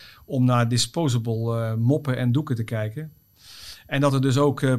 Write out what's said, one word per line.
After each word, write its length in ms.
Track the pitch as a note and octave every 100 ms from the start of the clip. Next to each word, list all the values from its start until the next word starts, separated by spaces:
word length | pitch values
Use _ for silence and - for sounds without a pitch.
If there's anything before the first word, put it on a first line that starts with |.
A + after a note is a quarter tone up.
| - -
om 200 | - C3+
naar 240 | B2+ A#2+ A#2
disposable, 880 | A#2+ - E3 D#3+ A#2+ A#2 A2+ A#2 A#2
eh, 180 | A2+
moppen 420 | A2+ A#2 D3 D3 B2
en 160 | B2
doeken 240 | B2+ D3+ A#2
te 80 |
kijken. 480 | A2 A2+ G#2+ A2+ D#3 - _ _ - - - - -
En 140 | C#3
dat 140 | C#3+
er 60 | C3+
dus 180 | C3+ B2+
ook, 240 | D3 C#3+
eh, 120 | C3+